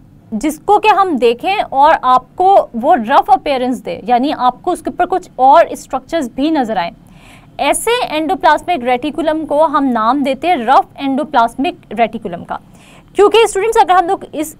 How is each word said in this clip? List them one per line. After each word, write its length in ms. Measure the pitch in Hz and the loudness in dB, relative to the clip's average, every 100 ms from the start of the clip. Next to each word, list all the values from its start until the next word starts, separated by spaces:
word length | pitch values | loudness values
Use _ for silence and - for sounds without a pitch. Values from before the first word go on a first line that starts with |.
| _ _ _ | _ _ _
जिसको 460 | 214 302 - - 415 | -6 -6 -4 0 2
कि 100 | 440 | 2
हम 280 | 370 381 277 | 2 0 0
देखें 380 | 233 240 339 403 | 0 0 -2 -4
और 380 | - 269 294 | -2 2 4
आपको 760 | 320 254 254 262 - 370 392 - 233 | 4 2 0 0 0 4 4 2 -2
वो 180 | 254 339 | 0 0
रफ 340 | 220 285 - | 2 0 2
अपीयरेंस 480 | 381 311 269 247 233 | 0 0 -4 -2 -6
दे, 220 | 196 - | -8 -8
यानी 280 | 190 240 277 | -2 0 0
आपको 400 | 269 247 247 - | -2 -2 -2 -4
उसके 180 | 349 - | -6 -6
ऊपर 160 | - 359 | -4 -4
कुछ 240 | 370 359 - | -4 -6 0
और 340 | 262 311 330 | 4 6 4
स्ट्रक्चर्स 540 | - - 262 262 330 247 - | -2 -10 -10 -6 -6 -6 -4
भी 140 | 294 | -2
नज़र 280 | 320 226 185 | -2 -2 -4
आए, 140 | 170 - - - - - - - | -6 -10 -20 -20 -20 -20 -18 -4
ऐसे 320 | 277 - - 494 - | -2 0 0 -2 -2
एंडोप्लाज्मिक 800 | 311 311 370 330 302 311 349 | -4 -4 0 2 2 0 -4
रेटिकुलम 600 | 240 247 294 302 320 311 320 | -2 -2 -4 -4 -4 -4 -2
को 200 | 294 320 | 0 0
हम 180 | 294 277 | 0 0
नाम 360 | 240 220 285 | 0 0 0
देते 260 | 269 269 320 | -2 -2 -2
हैं 80 | 349 | -2
रफ 300 | 220 294 370 - | 2 2 0 -4
एंडोप्लाज्मिक 800 | 277 269 302 269 294 - 311 349 - | -4 -4 -2 0 0 -2 -6 -6 -8
रेटिकुलम 520 | 220 226 226 202 175 | -4 -4 -4 -10 -12
का। 160 | 175 - - - - - - - | -12 -14 -14 -20 -20 -20 -6 2
क्योंकि 300 | 403 415 440 | 4 4 2
स्टूडेंट्स, 300 | 392 440 453 | 0 0 2
अगर 160 | 403 | 2
हम 120 | 370 349 | 2 0
लोग 180 | 381 - | -2 -6
इस 300 | 277 311 - | -8 -8 -10